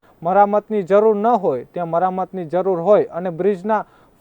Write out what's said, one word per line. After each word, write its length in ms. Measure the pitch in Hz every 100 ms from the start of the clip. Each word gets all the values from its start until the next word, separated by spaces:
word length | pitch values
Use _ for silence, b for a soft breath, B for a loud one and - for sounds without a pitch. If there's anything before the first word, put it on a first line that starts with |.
| b b
મરામતની 600 | 165 190 202 208 - 214
જરૂર 320 | 170 202 220 208
ન 120 | 220
હોય 360 | 233 180 127
ત્યાં 260 | - 175 170
મરામતની 560 | 170 185 190 180 190 160
જરૂર 360 | 170 185 175
હોય 220 | 170 202
અને 260 | 135 165 185
બ્રિજના 560 | 160 190 190 208 214 - b b _